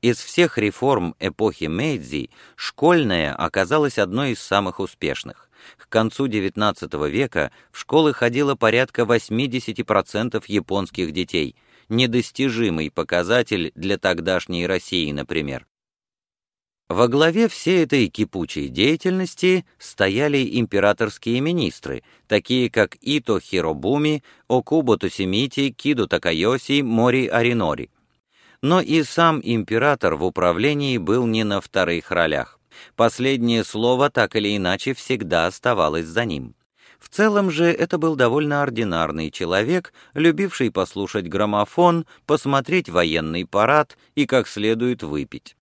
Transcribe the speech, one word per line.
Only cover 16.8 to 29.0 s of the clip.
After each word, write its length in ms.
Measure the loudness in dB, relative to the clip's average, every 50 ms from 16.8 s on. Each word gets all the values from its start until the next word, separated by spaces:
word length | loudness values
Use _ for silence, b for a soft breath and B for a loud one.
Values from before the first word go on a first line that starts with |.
| _ _
Во 180 | 2 2 2 4
главе 400 | 4 4 2 4 4 2 2 2
всей 360 | 0 -4 -2 2 2 2 2
этой 240 | 2 2 2 2 0
кипучей 600 | _ -4 -4 -4 -2 -6 -6 -6 -6 -6 -6 -6
деятельности 960 | 0 2 2 2 2 2 0 -2 0 0 -2 -4 -4 0 2 2 2 2 -2 _ _ _
стояли 680 | -16 -16 -4 -2 0 0 2 0 0 2 2 0 0 0 0 -2
императорские 800 | -2 0 0 2 4 2 2 2 -2 -4 -4 -8 -4 -2 -2 0
министры, 640 | 0 -2 -2 0 -2 -2 -4 -8 -10 -10 -10 -10 b b b b b _
такие 400 | 0 0 2 0 0 0 0 0
как 280 | 2 2 0 0 0 -10
Ито 400 | -4 -2 -2 -2 0 0 -2 -2
Хиробуми, 840 | -2 -2 -2 -2 0 0 -2 -2 -2 -2 0 0 0 0 -2 -2 b b b b b
Окубо 520 | _ 0 0 0 2 0 0 4 4 2 2
Тосимити, 720 | 2 -6 -4 -4 -4 -2 0 0 -2 -2 -2 -2 -2 -2
Кидо 360 | -4 -4 -2 -2 0 0 0
Такайоси, 760 | 0 0 0 0 0 0 2 2 2 0 0 0 0 0 0 2
Мори 460 | 2 2 2 4 4 4 2 0 0
Аринори. 600 | 0 2 2 2 2 0 0 -2 -2 -4 -6 -14 _ _ _ _ _ _ _ b b b b b b b 0
Но 180 | 2 2 2
и 220 | 2 2 0 0